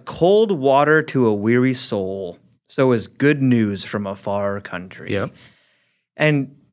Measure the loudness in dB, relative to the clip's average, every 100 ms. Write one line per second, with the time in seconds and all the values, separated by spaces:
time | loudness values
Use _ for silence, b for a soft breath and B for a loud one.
0 | -6 0 2 4 2 0 2 4 4 2
1 | 2 0 2 2 2 2 2 -2 -6 -6
2 | -6 -8 -10 -14 _ _ _ -2 0 0
3 | -2 -2 0 2 2 2 2 -2 -6 -8
4 | -6 -8 -6 -4 -4 -6 -8 -12 -12 -14
5 | -6 -4 -6 b b b b b b b
6 | _ -2 0 0 -2 -10 _